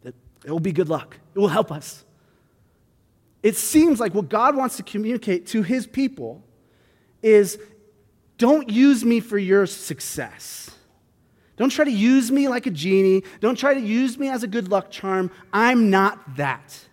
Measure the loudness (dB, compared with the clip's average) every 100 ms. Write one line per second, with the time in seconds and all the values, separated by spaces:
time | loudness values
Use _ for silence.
0 | -18 -20 _ _ -8 -4 -2 -2 -2 -2
1 | -6 -20 _ 0 0 2 -2 -6 -14 -20
2 | _ _ _ _ _ _ _ _ _ _
3 | _ _ _ _ -2 -2 0 4 4 2
4 | 0 -2 -2 0 2 0 -2 -6 -10 -6
5 | -4 -4 -2 -4 -2 -4 -2 -2 -4 -4
6 | -4 -4 -14 -14 _ _ _ _ _ _
7 | _ _ 4 6 4 -4 -18 _ _ _
8 | _ _ _ _ 2 4 2 2 4 4
9 | 2 0 0 -4 2 2 2 -4 -12 -12
10 | -10 -10 -10 -12 -18 -18 -20 -20 _ _
11 | _ _ _ _ _ _ -4 0 0 2
12 | 4 4 2 0 0 -2 -4 -6 0 2
13 | 4 2 -2 -4 -2 0 0 0 0 -2
14 | -2 -4 -6 -6 -4 -6 -2 -2 -4 -12
15 | -6 -4 -4 -8 -6 0 2 4 4 4
16 | 2 -2 -16 -8 -6 -6 -12 -20 -20